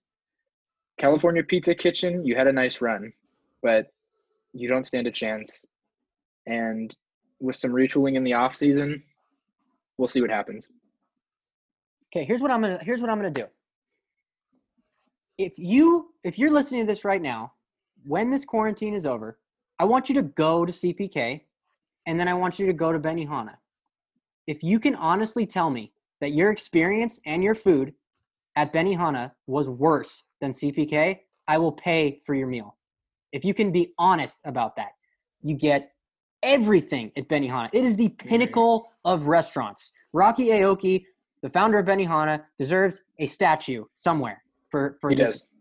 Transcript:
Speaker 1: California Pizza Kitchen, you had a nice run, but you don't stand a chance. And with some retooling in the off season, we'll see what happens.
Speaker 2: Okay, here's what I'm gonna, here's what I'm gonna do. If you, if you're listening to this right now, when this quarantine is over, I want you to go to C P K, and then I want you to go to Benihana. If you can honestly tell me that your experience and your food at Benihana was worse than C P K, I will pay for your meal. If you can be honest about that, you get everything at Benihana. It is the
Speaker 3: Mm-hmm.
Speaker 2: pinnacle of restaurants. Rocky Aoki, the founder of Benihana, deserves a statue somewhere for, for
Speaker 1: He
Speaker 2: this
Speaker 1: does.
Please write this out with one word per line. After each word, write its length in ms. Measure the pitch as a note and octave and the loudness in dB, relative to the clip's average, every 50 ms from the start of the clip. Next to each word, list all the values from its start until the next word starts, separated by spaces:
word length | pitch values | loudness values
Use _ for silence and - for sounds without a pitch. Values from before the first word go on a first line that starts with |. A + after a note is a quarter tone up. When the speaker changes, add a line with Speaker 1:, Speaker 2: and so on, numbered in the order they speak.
| _ _ _ _ _ _ _ _ _ _ _ _ _ _ _ _ _ _ _ - | _ _ _ _ _ _ _ _ _ _ _ _ _ _ _ _ _ _ _ 2
Speaker 1:
California 440 | - C#3 D3+ D3 - E3+ E3+ E3 | 4 4 4 4 4 2 2 2
Pizza 320 | D#3+ - F#3 F3+ - F3 E3+ | 0 0 0 0 2 0 0
Kitchen, 500 | - - F3 F3 - F#3 F3+ F3 F3+ D#3+ | 2 2 0 0 0 -2 -2 -2 -2 -2
you 120 | B2+ A#2 | 0 2
had 100 | B2+ C3 | 4 4
a 60 | C#3 | 4
nice 280 | C3+ C3 B2+ B2 - - | 4 2 0 -2 -2 -2
run, 320 | B2 A#2 A2 F#2+ G#2 A2+ - _ _ _ _ _ _ _ _ _ | -2 -2 -2 -4 -6 -12 -18 _ _ _ _ _ _ _ _ _
but 300 | - A#2 A2+ A2 - - _ _ _ _ _ _ _ _ _ _ _ _ | 0 2 4 4 2 0 _ _ _ _ _ _ _ _ _ _ _ _
you 160 | - - A#2+ A#2+ | -14 -8 -4 -2
don't 160 | B2+ C3 B2+ | -2 -2 -2
stand 240 | - - B2 A#2+ A#2+ | -2 -4 -4 -4 -4
a 20 | |
chance. 540 | - - A#2 A2 A2 A2 G#2+ - - - - _ _ _ _ _ _ _ _ _ _ _ _ _ _ _ _ | -4 -4 -4 -4 -6 -6 -10 -14 -18 -20 -20 _ _ _ _ _ _ _ _ _ _ _ _ _ _ _ _
And 500 | - A#2 A#2 A#2 A2+ A2 A2 A2+ A2 - - _ _ _ _ _ _ _ - | -6 -4 -4 -4 -4 -4 -6 -6 -8 -10 -10 _ _ _ _ _ _ _ -8
with 160 | C3 C3 B2 | -6 -6 -4
some 160 | - - B2+ | -4 -4 -2
retooling 420 | B2 B2+ C3 B2+ - C#3+ C#3 C3+ C3+ | 2 2 2 2 2 2 0 2 0
in 80 | C3 | 0
the 120 | C3 B2+ A#2+ | 0 0 2
off 200 | A#2+ B2+ C3 - | 2 0 0 0
season, 480 | - D3 C#3+ C#3 C#3+ C#3+ D3 D3+ C#3+ - _ _ _ _ _ _ _ _ _ _ _ _ _ _ _ _ _ _ - | 0 2 2 2 2 0 -4 -6 -10 -12 _ _ _ _ _ _ _ _ _ _ _ _ _ _ _ _ _ _ -4
we'll 80 | B2+ A#2+ | -4 -2
see 120 | - C3 | 0 0
what 100 | A#2+ A2 | 0 0
happens. 400 | A2 G#2 G2+ - G#2 G2 - - _ _ _ _ _ _ _ _ _ _ _ _ _ _ _ _ _ _ _ _ _ _ _ _ _ _ _ _ | 0 -4 -4 -6 -10 -16 -16 -20 _ _ _ _ _ _ _ _ _ _ _ _ _ _ _ _ _ _ _ _ _ _ _ _ _ _ _ _
Speaker 2:
Okay, 120 | - F3 C#3+ | -6 -6 -2
here's 160 | C3 A#3 A#3+ | -2 -2 0
what 100 | C4+ C#4+ | 0 0
I'm 100 | B3 A3+ | 0 0
gonna, 220 | A3 G3 F3+ - | 0 -2 -2 -4
here's 180 | D#3+ G3 B3 A#3 | -6 -6 -4 -4
what 80 | A#3+ A#3 | -2 -2
I'm 100 | A3 G#3 | -2 -2
gonna 120 | G3+ F3+ | -2 -4
do. 160 | C#3+ B2+ G#2+ - _ _ _ _ _ _ _ _ _ _ _ _ _ _ _ _ _ _ _ _ _ _ _ _ _ _ _ _ _ _ _ _ _ _ _ _ _ - | -4 -6 -8 -10 _ _ _ _ _ _ _ _ _ _ _ _ _ _ _ _ _ _ _ _ _ _ _ _ _ _ _ _ _ _ _ _ _ _ _ _ _ -6
If 200 | F#3+ F3 - - | -6 -6 -6 -8
you, 540 | F3+ E3+ A3 C#4 D#4+ E4 F4 E4+ D#4+ - _ _ | -2 2 4 6 8 6 6 4 2 -4 _ _
if 160 | - F3+ E3 G#3 | -8 -8 -2 0
you're 120 | C4+ D#4 | 2 4
listening 320 | D4+ D4 C#4 C#4+ B3+ A#3+ | 4 2 2 0 -2 -2
to 40 | A3 | -2
this 180 | G#3 G3+ G3+ - | -2 -2 -2 -2
right 180 | G3+ G3 F#3+ | -2 -2 -2
now, 300 | D#3+ C3+ A#2+ A2 A2+ C3 _ _ _ _ _ _ _ _ _ _ C3 | -2 -4 -6 -8 -10 -12 _ _ _ _ _ _ _ _ _ _ -8
when 260 | C#3 D3 F#3 A3+ B3 | -4 -2 -2 0 0
this 140 | C4+ C#4 C#4 | -2 -2 -4
quarantine 500 | - - A3 G#3+ A3 G#3+ - A3 G#3+ G#3 | -2 -2 0 0 0 -2 -4 -6 -6 -6
is 120 | G3+ D#3 | -4 -4
over, 320 | C#3 B2 A2 A2 A2 - _ _ _ _ _ _ _ _ - | -4 -4 -6 -8 -12 -14 _ _ _ _ _ _ _ _ 0
I 60 | F3+ | 2
want 240 | G#3 A#3+ C4 B3 - | 2 2 2 2 0
you 60 | C4 | 0
to 60 | C#4 | 0
go 440 | E3 C#3+ - - D#3 D#3+ E3 E3+ E3+ | -2 -2 -2 0 2 2 2 2 0
to 60 | F3 | -2
C 200 | F3 - - F3+ | -4 -4 -4 -4
P 160 | - - G3+ F#3+ | -4 -4 -6 -6
K, 380 | - D3+ A#2+ A#2 C#3 D#3 - _ _ _ _ _ _ _ _ _ _ _ _ | -4 -4 -4 -4 -6 -8 -12 _ _ _ _ _ _ _ _ _ _ _ _
and 120 | E3+ E3 E3+ | -4 -2 -2
then 100 | F3 F3+ | 0 0
I 60 | F3+ | 0
want 240 | F3+ F3+ F3 F3 - | 0 -2 -4 -2 -2
you 80 | G3 | -2
to 60 | F#3 | -2
go 200 | F3 D3+ E3 D#3+ | 0 0 0 0
to 60 | E3 D#3 | 0 -2
Benihana. 580 | D3 D#3+ E3 E3+ D#3 D3 D3+ B2+ A2 G#2+ - _ _ _ _ _ _ _ _ _ _ _ _ _ _ _ _ _ _ | -2 -4 -4 -4 -6 -6 -8 -8 -8 -10 -14 _ _ _ _ _ _ _ _ _ _ _ _ _ _ _ _ _ _
If 160 | - D3 - | -10 -8 -4
you 160 | - E3+ G#3+ A3+ | 0 0 0 2
can 160 | - C#4+ - | 2 0 0
honestly 520 | - D#3+ D#3+ F3 G3+ A3 A3 - A#3+ G#3+ | 0 0 0 0 0 0 -2 -2 -4 -4
tell 240 | - - F#3 E3 D#3 | -2 -2 -2 0 0
me 220 | C3 A#2 G#2+ - _ _ _ _ _ _ | -2 -4 -8 -12 _ _ _ _ _ _
that 120 | C#3 D3 | -6 -2
your 180 | D3 D#3 F#3 G#3+ | 0 2 2 2
experience 720 | G#3+ - - - - E3 E3 F#3 G#3 A3 A#3 A3+ - - _ | 2 -2 -4 0 2 2 2 4 2 0 -2 -4 -6 -10 _
and 180 | D3+ D#3 F3 | -6 -2 0
your 120 | F#3+ G#3 A3 | 0 0 0
food 400 | G#3+ - G3 E3 C3+ C3+ D3 - _ _ _ _ _ _ _ _ _ _ _ - | 2 4 4 4 4 2 -2 -6 _ _ _ _ _ _ _ _ _ _ _ -2
at 160 | D3+ D3+ C#3+ | -2 -2 0
Benihana 600 | - D#3+ E3+ G3 F#3+ E3+ F3 D#3+ C#3+ B2 A#2+ C#3 - _ _ | 0 0 0 0 0 0 -2 -2 -2 -4 -6 -10 -12 _ _
was 240 | - C3 D3 C#3+ C3 | -4 -2 -2 -2 -4
worse 540 | B2 B2 C#3+ D#3+ D3+ C3 - - - - - _ _ _ | -2 0 2 2 2 2 -2 -6 -14 -18 -20 _ _ _
than 120 | C#3+ C#3 | -6 -6
C 200 | C3 - - C#3+ | -6 -4 -4 -4
P 120 | - E3 D3+ | -2 -2 -2
K, 380 | D3+ D3+ D3+ D#3 F#3 F#3+ - _ _ _ _ _ - | 0 0 0 0 0 -2 -4 _ _ _ _ _ 0
I 100 | D#3 D#3+ | 0 2
will 140 | E3 D#3+ | 2 0
pay 480 | D3+ - - F3+ E3 D#3+ D#3 C#3+ C#3 - _ | -2 -2 -2 0 2 2 2 0 -2 -4 _
for 80 | - C#3+ | -4 -4
your 120 | C3+ C3 B2+ | -4 -2 -4
meal. 280 | B2 A#2 G#2+ G#2 - _ _ _ _ _ _ _ _ _ _ _ | -6 -8 -10 -12 -18 _ _ _ _ _ _ _ _ _ _ _
If 120 | - C3+ - | -10 -4 -2
you 100 | G3 G3 | -2 0
can 160 | - G#3+ G3 | 0 0 2
be 220 | E3 F3+ E3+ F3 - - | 2 0 0 0 -2 0
honest 420 | E3+ F#3 F#3 D#3+ C3+ - - - - | 2 2 2 2 0 -6 -10 -12 -12
about 320 | D3+ B2 B2 A#2 A2 - | -8 -4 -4 -4 -4 -6
that, 160 | A2 G#2 G2+ - _ _ _ _ _ _ _ _ _ | -8 -12 -12 -14 _ _ _ _ _ _ _ _ _
you 120 | - D3+ D3+ | -6 -6 -4
get 380 | C3+ D3+ D3+ C#3+ C#3 - - _ _ _ _ _ _ _ _ _ _ | 0 2 2 2 2 0 -6 _ _ _ _ _ _ _ _ _ _
everything 720 | - B3+ C#4 C4+ G#3+ G#3+ G#3 E3 - - D3+ B2+ A2 G#2 - | 0 2 2 4 4 4 4 4 4 0 -4 -6 -6 -8 -10
at 120 | - C3 - | -12 -4 -2
Benihana. 420 | D#3 D3 C#3 B2 B2+ B2+ A2+ A2+ | -2 0 0 -2 -2 -4 -4 -2
It 120 | - A#3 B3+ | 0 0 2
is 120 | B3 G#3+ | 2 2
the 120 | G3 A#3 G3 | 2 2 0
Speaker 3:
Mm-hmm. 200 | - - - - | 0 -4 -2 0
Speaker 2:
pinnacle 640 | A3+ A#3 B3 A#3+ A#3 A#3 A3+ A#3 A#3 A3 A3+ - _ _ - | 2 2 2 2 2 4 4 4 4 2 0 -6 _ _ -2
of 220 | - F#3 D#3+ D3 | 0 0 0 2
restaurants. 640 | D3 E3 E3+ D#3+ - - D3 A#2+ G#2 - - - - _ _ _ _ | 2 2 2 2 0 -4 -6 -6 -6 -10 -14 -18 -20 _ _ _ _
Rocky 340 | - E3 G3 A3 A3+ B3+ B3+ | 0 2 4 4 4 2 2
Aoki, 580 | A3+ A3 G#3 F#3+ G3 F#3+ F#3+ - F#3 F#3 F#3 F#3 _ _ _ _ _ _ _ | 4 4 4 4 4 2 2 2 2 0 0 -2 _ _ _ _ _ _ _
the 80 | - C3+ | -10 -4
founder 280 | - F3 G3+ A3 G#3+ G#3 | 0 2 4 4 4 2
of 80 | F#3 | 2
Benihana, 580 | F#3+ G3 G3 F#3+ E3 E3 D3+ D3+ D#3 D3+ D3+ - _ _ - | 2 2 0 0 0 0 0 0 0 -2 -4 -6 _ _ -8
deserves 420 | C3+ C3+ F3+ F#3 G3 F#3 F3+ - _ _ _ - | -4 0 2 2 2 0 -2 -6 _ _ _ -8
a 80 | D3+ | -8
statue 580 | C#3+ - - G3+ E3 D#3 - - - B2+ A2 G#2+ - _ | -8 -2 0 2 2 2 2 0 -4 -8 -8 -10 -12 _
somewhere 480 | _ - F3 E3 D3+ B2+ A2+ G2 - _ _ _ _ _ _ | _ -2 0 0 0 -2 -6 -8 -12 _ _ _ _ _ _
for, 260 | - C#3+ C#3 C#3+ C#3 - | -4 -2 -2 -2 -4 -4
for 100 | - C#3+ | -2 0
Speaker 1:
He 60 | C#3 | 2
Speaker 2:
this 140 | C3+ B2+ A2+ | 2 2 2
Speaker 1:
does. 160 | G#2 - - _ _ _ | 0 -4 -12 _ _ _